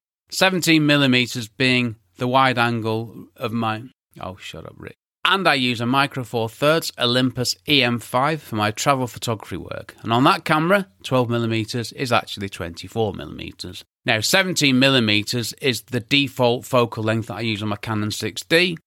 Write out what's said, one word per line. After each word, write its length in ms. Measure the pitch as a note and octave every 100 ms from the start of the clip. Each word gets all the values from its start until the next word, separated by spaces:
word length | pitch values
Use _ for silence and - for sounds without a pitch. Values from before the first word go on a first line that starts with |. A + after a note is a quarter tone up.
| _ _ _
seventeen 540 | - F#3 F#3 D3+ D#3+ D3
millimeters 600 | D3 C#3 B2 A#2+ B2+ A2+
being 500 | - C3 B2+ A#2+ A2 _ -
the 100 | B2+
wide 300 | C3 C3 A#2+
angle 680 | A#2 A#2 A2 A2 A2+ E2 - -
of 160 | B2
my, 320 | A#2 A2+ A2 B2+ _ _ -
oh, 160 | F2+ F#2+
shut 280 | - D#2+ D#2+
up, 100 | -
Rick. 180 | - - _ _ E3+
And 220 | F#3+ E3+
I 80 | C#3+
use 260 | B2 A#2
a 40 | A#2+
Micro 380 | C3+ C#3 -
Four 240 | B2 A#2+ A2+
Thirds 440 | - C#3+ E3 - -
Olympus 580 | B2 B2 B2+ A#2+ A#2+ - -
E 160 | D3
M 160 | A#2+ A#2+
five 420 | - B2+ C#3+ D#3
for 140 | - G#2+
my 160 | G#2+
travel 360 | G#2 - C#3 B2
photography 500 | - - A2 - E2+
work. 380 | - - - -
And 120 | G#2
on 100 | A#2
that 220 | C#3 F#3 -
camera, 420 | D#3 E3 G3+ F#3+ _
twelve 260 | - C3 A#2
millimeters 640 | A#2 A#2 A2 G#2+ B2+ A2+
is 200 | - C3+
actually 380 | A2+ - - G2
twenty-four 640 | - E2+ E2 F#2+ A2+ G#2+
millimeters. 680 | F2 D2+ - E2 - F2+ F#2 - _ -
Now, 160 | A2
seventeen 580 | G#2 F#3+ F#3 E3+ C#3+ B2+
millimeters 720 | C#3 C3 A2 G#2 G2+ B2 A2+
is 300 | - C#3+ A2+
the 160 | - B2
default 640 | A2 C#3+ C#3 - B2 B2 -
focal 380 | B2+ A#2+ -
length 240 | A2 A2 G#2+
that 100 | F#2+
I 40 |
use 200 | A#2 G#2
on 80 | G#2+
my 80 | G2+
Canon 340 | - G#2+ G#2
six 300 | G#2 G#2+ -
D, 340 | - E3 F3+ E3